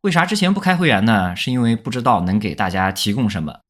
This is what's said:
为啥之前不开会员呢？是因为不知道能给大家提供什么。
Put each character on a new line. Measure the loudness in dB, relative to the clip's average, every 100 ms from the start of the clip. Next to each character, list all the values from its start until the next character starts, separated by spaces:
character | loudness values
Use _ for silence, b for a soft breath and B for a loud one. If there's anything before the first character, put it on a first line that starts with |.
为 | 2
啥 | 2 0
之 | 0
前 | 0
不 | 0
开 | 0 2
会 | 2
员 | 4 4
呢？ | 2 0 -4
是 | -4
因 | 0
为 | 0 0
不 | -4
知 | -2
道 | 2 2
能 | 2 0
给 | -2
大 | -4 -2
家 | 0 -2
提 | -2 -4
供 | -2 -2
什 | -2
么。 | -8 -10